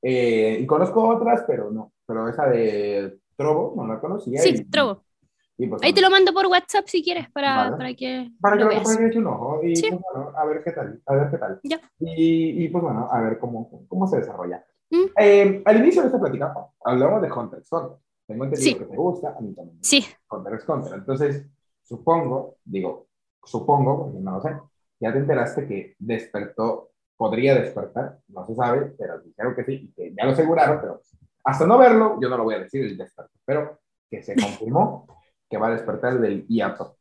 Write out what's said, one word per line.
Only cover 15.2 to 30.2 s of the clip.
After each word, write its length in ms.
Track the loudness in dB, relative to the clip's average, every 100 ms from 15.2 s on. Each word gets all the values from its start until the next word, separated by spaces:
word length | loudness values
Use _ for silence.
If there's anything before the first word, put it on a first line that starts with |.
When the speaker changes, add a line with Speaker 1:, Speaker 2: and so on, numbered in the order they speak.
| 8 8 8 4 6
Speaker 1:
al 120 | 8
inicio 240 | 8 6
de 60 | 2
esta 120 | 0
plática 340 | -2 -2 -6 -8 -16 _
hablamos 380 | -2 2 2 2
de 100 | -2
Hunter 280 | -6 -10 -14
x 120 | _
Hunter. 260 | -8 -8 -16 _ _ _
Tengo 180 | -8 -6
entendido 260 | 0 0
Speaker 2:
Sí. 60 | 0
Speaker 1:
que 60 | -8
te 100 | -4
gusta, 400 | -2 -2 -8 -10
a 40 |
mí 120 | -14
también. 240 | -14 -18 -8
Speaker 2:
Sí. 220 | 0 2 0 -14 _
Speaker 1:
Hunter 240 | -14 -10
x 160 | -12 -6
Hunter. 240 | -6 -6
Entonces, 520 | -12 -6 -2 -2 -2 -10 _ _ _
supongo, 720 | _ -8 -2 0 0 -6 -8 -18
digo, 440 | -10 -6 -6 -8 _ _ _ _
supongo, 640 | _ -8 0 2 2 0 -4
porque 140 | -8
no 120 | -8
lo 100 | -6
sé, 80 | -8 -10 -16 _ _ _
ya 100 | -4
te 60 | -2
enteraste 480 | 0 0 0 -4 -6
que 280 | -10 -10 _
despertó, 920 | -8 -6 -6 -10 -10 -6 -4 -4 -10 _ _ _
podría 380 | -2 0 4 2
despertar, 640 | 2 -8 -8 -8 -8 -12 _
no 160 | -20 -12
se 100 | -4
sabe, 380 | -2 -2 -4 -8
pero 220 | -12 -12
dijeron 340 | -18 _ -8 -6
que 100 | -8
sí, 80 |
y 180 | -10 -12
que 200 | -16 -14
ya 100 | -4